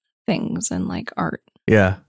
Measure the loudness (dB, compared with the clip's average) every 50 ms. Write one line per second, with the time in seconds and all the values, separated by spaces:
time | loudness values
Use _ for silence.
0 | _ _ _ _ _ -2 -2 -2 -2 -4 -4 -4 -4 -4 -4 -4 -4 -4 -6 -6
1 | -8 -8 -6 -4 -4 -4 -6 -8 -14 _ _ _ _ 4 4 6 6 4 2 -2
2 | _